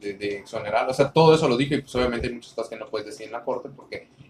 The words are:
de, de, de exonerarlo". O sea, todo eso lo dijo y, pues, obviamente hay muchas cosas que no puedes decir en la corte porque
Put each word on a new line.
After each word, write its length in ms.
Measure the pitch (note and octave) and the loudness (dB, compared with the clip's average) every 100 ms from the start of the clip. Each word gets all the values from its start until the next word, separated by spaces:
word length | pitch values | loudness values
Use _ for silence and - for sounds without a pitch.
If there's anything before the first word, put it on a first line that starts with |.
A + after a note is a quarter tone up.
de, 120 | G2+ | -10
de, 60 | F#2+ | -6
de 200 | G2+ G2+ | -6 -6
exonerarlo". 520 | - A2+ G#2 G#2+ B2+ | -8 -8 -2 0 0
O 40 | |
sea, 180 | B2+ C#3 | 2 2
todo 220 | - D#3+ | 6 8
eso 140 | D#3 D3+ | 6 4
lo 80 | A#2+ | 2
dijo 180 | C#3+ | 0
y, 60 | D3 | -2
pues, 120 | - | -2
obviamente 320 | B2+ B2 A#2+ B2 | -2 -2 -2 -6
hay 80 | |
muchas 180 | A#2+ - | -8 -12
cosas 180 | - A#2 | -10 -10
que 60 | A2 | -10
no 100 | A2+ | -8
puedes 180 | G#2+ G#2 | -8 -8
decir 200 | G#2+ G#2+ | -12 -12
en 60 | |
la 120 | A#2 | -8
corte 240 | C3+ G#2+ - | -6 -6 -8
porque 340 | - - G2+ - - - | -18 -14 -14 -14 -20 -6